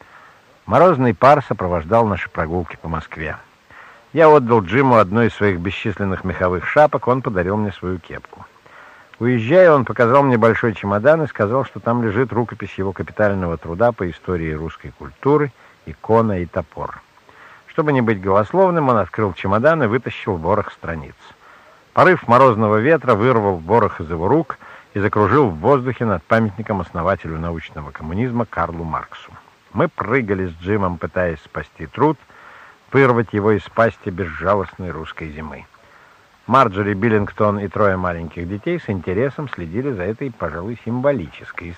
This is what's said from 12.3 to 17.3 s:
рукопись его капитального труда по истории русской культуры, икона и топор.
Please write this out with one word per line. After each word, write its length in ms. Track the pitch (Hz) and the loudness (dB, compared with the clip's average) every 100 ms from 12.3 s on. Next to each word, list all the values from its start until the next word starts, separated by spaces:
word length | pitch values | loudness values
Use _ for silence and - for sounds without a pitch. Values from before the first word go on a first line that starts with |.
рукопись 440 | 110 117 104 - - | -2 -4 -6 -12 -6
его 160 | 95 | -6
капитального 640 | 92 85 - 104 98 90 82 | -6 -6 0 0 0 -4 -6
труда 340 | 82 85 120 | -6 0 0
по 180 | 117 90 | 0 -6
истории 440 | 78 - 87 80 | -8 -6 -4 -4
русской 380 | 78 80 - 71 | -6 -8 -12 -18
культуры, 600 | - 73 - 135 147 147 - - _ - | -16 -18 -6 0 2 0 -8 -20 _ -18
икона 540 | 78 - 113 113 92 | -10 0 2 2 -2
и 60 | 85 | -6
топор. 560 | - - - 73 - - _ _ | -6 -8 -10 -12 -12 -20 _ _